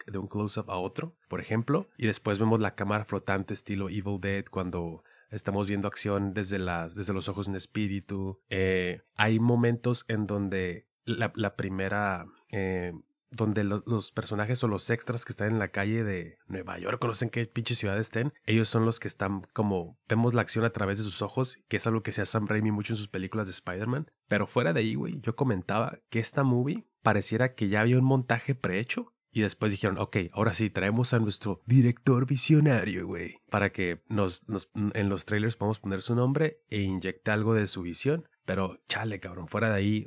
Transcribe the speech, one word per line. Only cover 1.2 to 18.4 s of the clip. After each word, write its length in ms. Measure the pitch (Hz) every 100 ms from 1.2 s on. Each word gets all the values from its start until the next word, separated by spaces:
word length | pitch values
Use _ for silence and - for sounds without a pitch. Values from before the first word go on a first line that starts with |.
| -
por 100 | 87
ejemplo, 480 | - 110 123 156 196 -
y 100 | 110
después 320 | - - 101
vemos 220 | 110 113
la 140 | 101
cámara 320 | - 101 107 107
flotante 480 | 98 - 98 95
estilo 340 | 101 - 98 98
Evil 320 | 101 95 101
Dead 240 | 98 98 -
cuando 520 | 95 92 87 85 80 _ _ _
estamos 360 | 107 - 98 101
viendo 220 | 101 101
acción 460 | - 104 101 101
desde 240 | 98 92 98
las, 360 | 90 85 82
desde 200 | 101 95
los 160 | 95 92
ojos 160 | 95 98
de 40 |
un 40 | 95
espíritu. 840 | - 107 104 98 - 98 95 95 -
Eh, 500 | 95 95 92 90 87 - -
hay 240 | 107 113
momentos 640 | 117 120 117 120 123 120 -
en 180 | 107 104
donde 600 | 101 98 95 90 87 - _ 117
la, 260 | 117 107 -
la 200 | 101 -
primera... 720 | 95 95 95 101 101 90 - - _
Eh, 420 | 101 95 92 90 82 - _ _
donde 360 | 113 107 104
lo-, 180 | 101 101 117
los 260 | 110 -
personajes 500 | - - 104 104 127
o 60 | 117
los 200 | 101 -
extras 360 | 117 - 117
que 80 | -
están 160 | - 104
en 100 | 110
la 100 | 95
calle 360 | 101 101 113
de 340 | 107 92 82 - -
Nueva 320 | 95 92 87
York, 240 | 92 -
o 60 | 120
no 40 |
sé 100 | 107 117
en 40 |
qué 120 | 117 113
pinche 280 | 120 113
ciudad 240 | 120 104 101
estén, 340 | 110 113 143 -